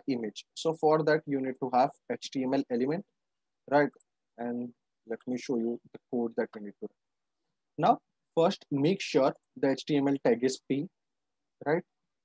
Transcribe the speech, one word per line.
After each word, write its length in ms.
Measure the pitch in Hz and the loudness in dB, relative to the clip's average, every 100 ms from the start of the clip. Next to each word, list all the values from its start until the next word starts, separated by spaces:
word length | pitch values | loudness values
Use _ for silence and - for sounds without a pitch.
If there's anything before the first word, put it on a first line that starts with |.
| - | 0
image. 380 | 123 107 - - | -4 -4 -8 -16
So 200 | - 165 | -6 -4
for 280 | 160 156 156 | 0 2 2
that, 180 | 156 156 151 | 4 2 0
you 160 | 139 | -4
need 140 | 131 127 | -4 -6
to 100 | 131 | -2
have 160 | 123 135 - - | 2 2 0 -10
H 180 | 120 - | -8 -6
T 140 | 139 | -4
M 100 | 131 | -2
L 100 | 139 - | -2 -2
element, 340 | 120 131 170 - _ _ _ _ _ - | -2 -2 -4 -8 _ _ _ _ _ 0
right? 180 | 143 143 - _ _ _ - | 2 2 -2 _ _ _ -12
And 320 | 120 120 123 - _ _ 110 | -8 -6 -8 -12 _ _ -12
let 120 | 113 - | -10 -6
me 120 | 123 | -6
show 180 | - 120 | -4 -2
you 220 | 113 120 - | -2 -4 -10
the 80 | - - | -20 -8
code 220 | 123 117 113 | -4 -4 -4
that 120 | 113 | -6
we 80 | 110 104 | -6 -14
need 80 | - | -14
to 60 | 104 | -16
run. 20 | _ _ _ _ _ _ _ _ - | _ _ _ _ _ _ _ _ -2
Now, 200 | 175 254 _ _ _ - | 2 2 _ _ _ 2
first 280 | 170 - - | 2 2 -4
make 320 | 143 147 196 | 0 2 2
sure 320 | - - 131 - _ - | 0 2 2 0 _ -4
the 120 | 139 | -2
H 140 | 131 - | 0 0
T 100 | 147 | 0
M 100 | 139 | 2
L 100 | 139 | 2
tag 200 | 135 117 | 2 2
is 160 | 127 131 - | 2 -2 -4
P, 180 | 139 170 _ _ _ _ _ _ - - | -4 -4 _ _ _ _ _ _ -10 -2
right? 160 | 165 - _ _ _ | -2 -4 _ _ _